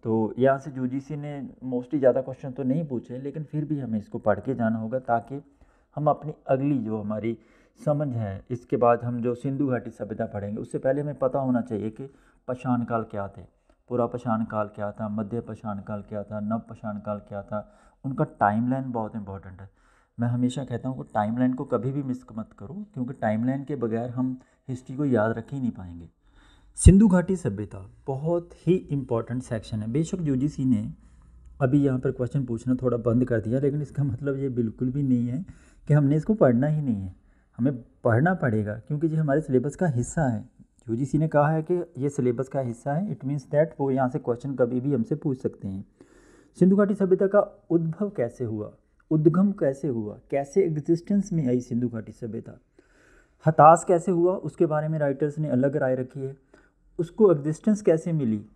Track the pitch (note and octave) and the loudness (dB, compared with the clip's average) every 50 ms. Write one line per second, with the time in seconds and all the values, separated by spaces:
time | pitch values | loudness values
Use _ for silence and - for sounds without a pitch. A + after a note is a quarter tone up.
0 | _ B2 A2 A2+ A2 G#2+ - - B2 C3 C3+ C3+ C3+ D#3 C3 C3 C3 B2 B2+ C#3 | _ 0 0 0 0 0 0 2 2 2 2 2 -4 -12 -8 -6 -6 -4 -4 -6
1 | C3+ - D#3 D3 C#3+ D3 D3 C#3+ B2+ - - _ - B2+ B2+ B2+ B2+ - - D3+ | -8 -8 -10 -10 -8 -10 -10 -10 -12 -12 -14 _ -10 -6 -6 -6 -6 -2 -2 4
2 | C3 B2+ B2 C3 C3 - C3 - - C#3 B2+ C3+ C#3 B2+ C3 D#3+ E3+ D3 C3 A#2 | 6 6 6 6 0 -4 -8 -10 -10 -10 -8 -4 0 0 0 0 0 -2 -4 -6
3 | A#2+ - A#2+ B2+ C3 C#3+ C3+ D#3 D3+ C#3 - D3+ D#3 D3 D3+ C#3+ C3 A#2 A2 G#2+ | -6 -8 -12 -10 -10 -8 -8 -8 -10 -6 -4 -4 -2 -2 -4 -4 -2 -2 -4 -4
4 | G2+ - - A#2+ - A2 G2+ G2+ G2+ C3 C3+ B2 A#2 A2 A2+ A2+ A2 A2 A#2 C3 | -4 -6 -10 -4 0 0 0 0 0 -6 -2 0 0 0 0 -2 -4 -4 -6 -6
5 | B2+ - A#2+ A#2 A#2 - C3+ C#3 C#3 _ _ _ - _ _ _ _ _ _ - | -2 0 -2 -2 -2 -4 -12 -14 -14 _ _ _ -20 _ _ _ _ _ _ -2
6 | D3 D3+ C#3 - C#3+ D3 D#3 _ _ - C#3 C3+ C3+ C#3+ D3 C3 G#2+ A2 G#2+ A2 | 0 0 0 0 -2 -12 -12 _ _ 0 0 2 2 2 0 0 0 -2 -4 -4
7 | G#2 G#2 G#2+ A2 G#2 A2+ A#2 - _ _ _ _ _ _ _ _ - D#3 D3 C#3+ | -4 -4 -6 -4 -4 -4 -6 -6 _ _ _ _ _ _ _ _ -2 0 0 0
8 | D3+ C#3+ B2 A2+ A2 G2+ F#2+ G2 - _ B2 B2 - _ - B2 A#2+ A#2+ A#2+ A2+ | 0 -2 -2 -4 -4 -4 -6 -8 -8 _ -10 -10 -6 _ 0 4 6 6 4 4
9 | A#2+ A#2+ A#2+ A#2+ A#2 B2 A#2+ A#2+ - C#3 C3+ C3+ C#3+ C3+ B2+ A#2+ - A#2 A2 - | 2 -4 -4 -2 -2 -2 -4 -2 -4 -6 -2 -2 0 0 0 -2 -4 -8 -12 -10
10 | A#2 G2+ A2 G#2 A2+ A2 - G#2 G2+ G2+ G#2 A2 G#2 - - D3 - C3+ C3+ C#3+ | -10 -8 -6 -6 -6 -6 -4 -6 -6 -6 -6 -8 -8 -8 -8 -4 -2 0 0 0
11 | D3 D3 C#3+ - C3+ B2+ B2+ C#3+ C3+ C3 B2 B2 A2+ - A#2 G2+ G2 A2 G#2+ - | -2 -6 -4 -2 -2 -2 0 0 0 0 0 0 0 -2 -4 -4 -4 -6 -8 -10
12 | C3+ C3+ - _ _ _ _ _ _ - B2+ B2+ - C3 B2 B2 A#2+ A#2 A#2+ A2+ | -16 -16 -16 _ _ _ _ _ _ -8 -8 -6 -2 -2 0 0 0 -2 -2 -4
13 | A2 A2 - G#2 G2 G2 - - F2 - _ _ _ _ _ _ _ _ A#2+ B2 | -4 -4 -6 -8 -8 -8 -10 -16 -20 -20 _ _ _ _ _ _ _ _ -2 0
14 | A#2+ A#2+ B2 B2 - B2 A2+ A2 A2+ A2 A2 G#2+ G#2+ G2+ - - G#2 G#2 G#2 - | 0 0 -2 -6 -2 -2 0 0 0 -2 -2 -4 -4 -4 -4 -8 -8 -8 -6 -6
15 | A#2 G#2+ G#2 G#2+ A2 G2 A#2 A#2+ A#2 - A2+ G#2 - A2 G#2 G2 G2 - G#2+ G#2 | -6 -6 -4 -4 -4 -4 -6 -8 -8 -8 -12 -10 -8 -8 -8 -8 -8 -10 -10 -10
16 | G2 - G#2+ G#2 G2+ - G#2+ G#2+ G#2 G#2 A2+ A#2 A2 - A2+ - - A2 G#2 G#2 | -10 -8 -10 -10 -8 -8 -8 -8 -4 -2 -4 -4 -4 -8 -18 -12 -10 -8 -8 -8
17 | - G#2+ G#2 G#2 G2 - G#2+ G2+ G2 - G#2+ G#2 G2+ - _ _ _ - _ _ | -6 -6 -6 -6 -8 -10 -12 -12 -10 -6 -8 -8 -8 -8 _ _ _ -20 _ _
18 | _ C3+ C3 B2+ D#3 D3 - - A2 G2+ G#2 A2 A#2+ B2 B2+ C3+ C3 C3 A#2+ A#2 | _ -8 -2 -2 -2 -2 0 2 2 4 4 4 0 0 0 -2 -4 -4 -4 -4
19 | A2 G#2+ A2 A#2 G2+ F#2+ G2 G2 - F#2+ F#2+ F#2 G2+ G2 _ _ _ _ _ _ | -4 -4 -6 -10 -10 -10 -12 -12 -14 -16 -18 -18 -20 -20 _ _ _ _ _ _
20 | _ _ _ - A#2 A#2+ A#2 A#2+ B2 B2 B2 D3 C3+ A#2+ B2 A2+ - C3 C3 B2 | _ _ _ -4 -2 -2 0 0 0 -2 -2 -4 -8 -6 -8 -6 -6 -6 -8 -8
21 | - - - A2 G#2 G#2 A2+ B2 B2+ B2+ B2+ B2+ C#3+ C#3 B2+ A#2 G#2+ C3 C3+ C#3+ | -12 -6 -2 -2 -2 0 0 2 2 0 0 -2 -4 -2 -2 -2 0 -2 -4 -4
22 | C#3 C3 B2+ B2+ - - A2 A2 A2 - - - G#2 G2+ C#3+ G3+ G#3 - _ C3+ | -4 -4 -6 -8 -8 -14 -12 -12 -12 -12 -14 -18 -14 -12 -12 -12 -12 -12 _ -8
23 | B2 B2 C#3 - - A2 G#2+ A2 A#2 B2+ C3+ C#3 C#3 C3+ D3+ C3+ A#2+ A2+ A2 A2+ | -8 -8 -6 -4 -2 -2 0 0 0 0 -2 -4 -4 -6 -6 -4 -2 -2 -2 -2
24 | A#2+ B2+ A#2+ B2+ B2+ C3 C3 B2+ - _ _ _ _ - B2+ B2 - - C3 B2+ | -4 -4 -4 -2 -2 -2 -2 -6 -12 _ _ _ _ -10 -10 -10 -10 -12 -6 -2
25 | D3+ C#3+ B2+ A2 G#2 A2+ A2+ A2+ A2+ - - C#3 B2+ A#2 - - F#2+ F2 E2+ E2+ | 0 2 4 4 4 2 0 -2 -6 -8 -8 -4 -4 -4 -4 -6 -12 -14 -14 -14
26 | E2+ E2 _ _ _ _ _ - _ - _ _ _ _ _ - - - F3 G3 | -16 -18 _ _ _ _ _ -20 _ -20 _ _ _ _ _ 6 8 10 10 10
27 | A3 A3 F3+ F3+ E3+ F3 F#3+ F#3 - A#2+ G2+ G2 G#2 F#2 - G2+ F#2+ A2 - - | 8 8 6 4 4 2 -2 -2 -2 -4 -4 -4 -8 -10 -10 -16 -16 -16 -20 -14
28 | _ - C3+ C3 D3 D#3+ E3+ F3 E3+ E3+ - - - D#3+ F3+ F#3+ - - D3+ C#3+ | _ -6 -6 -4 -2 -2 -2 -2 -4 -6 -20 -6 0 2 2 2 2 -4 -4 -4
29 | B2+ - A#2+ A2+ A#2 - - B3+ B3 - B2+ A2+ F#2+ - - A2 G#2 A2 A#2 D3 | -2 -2 -2 -2 -2 -4 -6 -8 -6 -6 -6 -8 -6 -6 -8 -6 -6 -2 -2 -2
30 | E3 E3 - F#3 E3+ D3 C#3 C3 C3 D#3 D#3 - C#3 C3 B2 G#2 G#2 - - - | -2 -2 -4 -4 -2 0 0 0 0 -2 -2 -2 2 2 2 2 0 -4 -10 -14
31 | - - - - - - - - - - - - C#3+ B2+ B2+ D3 C#3+ C#3 C3 B2+ | -20 -20 -20 -20 -20 -20 -20 -20 -20 -20 -6 -2 0 2 4 4 4 4 2 0
32 | B2+ C#3 B2+ - B2+ A#2+ - C#3+ C3 A#2+ A#2 A2+ - B2 B2+ B2+ C3 B2+ B2 A#2 | -2 -2 -2 -2 -4 -2 -2 -2 -2 -2 -4 -4 0 0 -2 0 2 0 0 2
33 | A2 A#2+ A#2 B2 B2 A#2+ A#2+ A2+ G2+ G#2+ A#2 C3+ C#3 C#3+ C#3 D3+ D3 C3 - - | 2 2 4 4 4 2 0 -2 0 0 -2 0 0 0 0 -2 -6 -6 -4 -2
34 | C#3 C#3+ - A#2+ C#3+ C#3+ C#3 C3+ C3+ C#3 B2 A#2+ A#2+ A2 A2 - B2 B2+ B2+ C#3+ | -2 -2 -2 -4 -4 -4 -2 -2 -2 -4 -2 0 -2 -2 -2 -4 -4 -2 -2 0
35 | C#3+ C3+ B2+ A#2+ A#2+ A#2+ A#2+ E3+ F#3+ - - - - - _ - - - D3 D3+ | 2 2 2 2 2 0 -2 -6 -6 -8 -14 -20 -20 -20 _ -20 0 4 4 4
36 | D3 C3+ D3 D#3 D3+ - A3 G#3+ F#3 C3 A#2 A#2+ C3+ D3+ D#3 D#3 D3 C3+ A2+ G2+ | 6 4 4 2 2 0 2 4 6 6 6 4 2 2 0 0 0 -2 -2 -2
37 | F#2+ F#2 F2+ _ _ _ _ _ _ _ _ - A#2+ C3+ D3 A#2 - - _ _ | -4 -8 -10 _ _ _ _ _ _ _ _ 0 0 0 0 -2 -10 -18 _ _
38 | - A#2+ A2 A2+ C#3+ F3 F#3 E3+ - C3 G#2+ A2 G#2 G2+ G#2 A#2 - _ D3+ D3 | 0 2 4 4 4 4 2 2 0 0 0 0 0 -2 -4 -8 -8 _ -4 -2
39 | D#3 E3 D#3 D#3+ D#3+ D3 C3+ D3+ D#3 - C3 B2+ A#2 D3 C#3 - F#3+ E3+ C3 B2 | -2 0 0 0 2 2 2 0 0 2 2 2 2 2 -4 -2 -2 0 0 0
40 | B2 - - - D#3 C3 A2+ G#2 - - _ _ - _ _ _ _ - A2 A#2 | -2 -2 -2 0 0 0 0 -2 -6 -10 _ _ -20 _ _ _ _ -6 -4 -2
41 | C#3+ C3 - D3 D#3 D#3 D#3 D3 D3 D3 D#3+ D#3+ D#3 D#3 F3+ F3 E3+ - - B2+ | -2 0 0 0 0 2 2 2 4 4 2 0 0 0 -2 -2 -2 -6 -6 -4
42 | C3 C#3+ C#3+ - B2+ B2 B2 A#2 C3+ C3 - C#3 C3+ A#2+ A2+ - - C#3+ C#3+ D#3+ | -4 -4 -2 0 0 0 0 0 -4 -4 -4 -4 -4 -4 -6 -8 -4 -4 -2 -2
43 | G3 G#3 D#3+ - - C3 C#3+ D3 - - D3 D3 D#3 D#3+ - - C#3 C3+ C3 C3 | -2 -4 -6 -6 -6 -4 -4 -4 -6 -2 2 2 2 2 0 -4 -2 0 2 2
44 | C3+ B2+ B2+ D3+ - - A#2 A2+ - C3+ C#3 B2 C3 A#2 B2+ B2+ A#2+ C#3+ D3 B2 | 0 0 0 -4 -2 -2 -4 -4 -4 -8 0 0 0 2 2 -2 0 0 0 0
45 | A#2 - D#3+ D3 - D3+ C3 C3 - G#2+ - - - G2+ F#2+ G2 G2+ _ _ _ | 0 -2 -2 -2 -2 -4 -4 -2 -4 -8 -6 -6 -10 -10 -10 -10 -12 _ _ _
46 | - _ _ - - - - - _ _ _ - F3+ F#3 G3 G3 G#3 G3 G#3+ G3 | -20 _ _ -20 -20 -20 -20 -20 _ _ _ 4 6 6 6 6 4 2 2 0
47 | G3 F#3 F#3+ F#3 G3+ G3 G3 G#3 G3+ - - - _ _ E3 E3+ E3 D#3+ D#3 - | 4 2 4 4 4 4 4 4 2 2 -4 -20 _ _ 0 0 0 0 -4 -4
48 | G#3+ G3+ G3+ - B2 A#2+ - - B2+ A2 A2 G#2+ G#2+ - - _ _ _ _ _ | -6 -6 -2 -4 -4 -4 -4 -6 -6 -6 -4 -6 -8 -10 -12 _ _ _ _ _
49 | _ _ D#3+ D#3 D3+ E3+ D#3+ F3+ F#3+ G3+ F#3+ G3 E3+ C#3+ C3+ C3+ - D#3 A#2+ A#2 | _ _ 2 6 6 6 6 6 4 4 2 2 0 0 0 0 -4 -4 -2 -2
50 | G#2+ G#2 G2+ G#2 - _ - C#3 C#3 C#3+ - G3 F#3+ E3+ D#3 D3+ C#3 - E3+ E3 | -4 -6 -8 -12 -10 _ -2 -2 -2 0 2 2 2 2 2 -2 2 0 0 0
51 | - - G3+ G3+ F#3+ G3+ F3+ E3 D3 B2 B2 B2+ B2 - B2+ A#2 B2 A#2+ A#2+ A2+ | 2 0 0 0 0 0 0 0 2 2 2 0 0 -2 -2 -2 -2 -2 -4 -6
52 | G#2+ - G#2+ _ - A2+ G#2 A2+ - - A2 - _ _ _ - _ _ _ _ | -10 -10 -14 _ -10 -10 -8 -10 -12 -12 -18 -20 _ _ _ -20 _ _ _ _
53 | _ _ _ _ _ _ _ _ - D#3 D#3+ - D3 D#3 E3 E3+ - - F#3 E3+ | _ _ _ _ _ _ _ _ 0 0 6 10 10 10 10 10 6 2 2 2
54 | E3+ - F#3 E3+ E3+ F3+ F#3 - - D#3 - - F3+ D#3 D3+ D3+ D#3 D#3 D#3 D#3 | 2 0 0 2 2 2 2 0 -4 -10 0 0 0 2 2 -2 -2 -2 -2 0
55 | D3 C#3+ C#3 C3+ D#3 D3 C#3+ D#3 D#3 D3 B2+ B2 C3 C#3+ C3 D3+ C#3 C3 C3 C3 | 0 -2 0 0 -2 -2 -2 -4 -4 0 2 2 2 2 2 0 0 0 0 -2
56 | B2+ C3 - C#3 C3+ C3+ C#3 - _ _ - - _ _ _ _ _ _ _ - | -4 -6 -8 -10 -10 -10 -10 -14 _ _ -20 -20 _ _ _ _ _ _ _ -6
57 | E3+ E3 - - A3 G3 E3+ D3 C#3 D3+ D#3 - - A3+ G#3+ G3+ - - E3 D#3+ | -6 -6 2 6 6 6 6 6 2 -4 -4 -2 2 0 0 2 4 2 2 2
58 | D#3+ F3+ E3 D#3 C#3 A2+ A2 G#2 G2+ - _ | 2 -2 -2 0 0 0 -2 -2 -4 -10 _